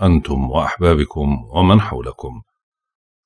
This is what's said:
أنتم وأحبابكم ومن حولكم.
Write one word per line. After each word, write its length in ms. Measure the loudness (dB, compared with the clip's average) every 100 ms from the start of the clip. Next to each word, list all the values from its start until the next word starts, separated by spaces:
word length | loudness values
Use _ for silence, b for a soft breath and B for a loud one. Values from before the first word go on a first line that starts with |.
أنتم 480 | 2 2 2 -4 -2
وأحبابكم 880 | -2 -4 0 2 2 0 -4 -4 -4 -4
ومن 260 | 0 4 4
حولكم. 600 | 2 -6 -10 -12 -14 -16 -20 _ _ _ _ _ _ _